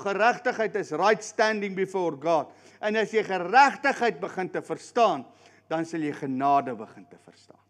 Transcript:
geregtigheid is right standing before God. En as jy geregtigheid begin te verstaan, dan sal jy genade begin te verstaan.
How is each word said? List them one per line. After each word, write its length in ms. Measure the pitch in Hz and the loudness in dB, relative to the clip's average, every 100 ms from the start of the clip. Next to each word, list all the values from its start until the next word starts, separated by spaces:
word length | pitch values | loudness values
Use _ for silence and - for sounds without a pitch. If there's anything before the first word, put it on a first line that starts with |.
geregtigheid 720 | - - 320 - 247 226 214 202 | -4 2 2 2 -2 -2 -4 -4
is 160 | - 151 | -6 0
right 240 | 202 220 | 2 2
standing 480 | - - 220 214 202 185 | 0 0 0 0 -4 -4
before 400 | 185 190 170 143 | -4 -2 -4 -4
God. 320 | 156 160 127 - - - | 0 0 0 -12 -20 -8
En 120 | 214 220 | -4 -2
as 120 | 208 | 0
jy 100 | 220 | 0
geregtigheid 960 | 175 190 175 240 277 - 277 233 233 170 | -2 -4 2 6 6 4 -2 0 0 -2
begin 300 | 175 - 185 | -8 -6 -6
te 80 | 170 | -6
verstaan, 600 | - 160 - 240 220 147 117 _ - _ - | -6 -10 -4 2 2 2 -6 _ -20 _ -6
dan 200 | 160 160 | -6 -4
sal 160 | 165 | -4
jy 80 | 151 139 | -6 -6
genade 580 | 139 131 139 139 131 110 | -6 -2 2 2 2 -8
begin 300 | 107 - 90 | -12 -18 -20
te 80 | 90 | -20
verstaan. 360 | - _ _ - | -20 _ _ -20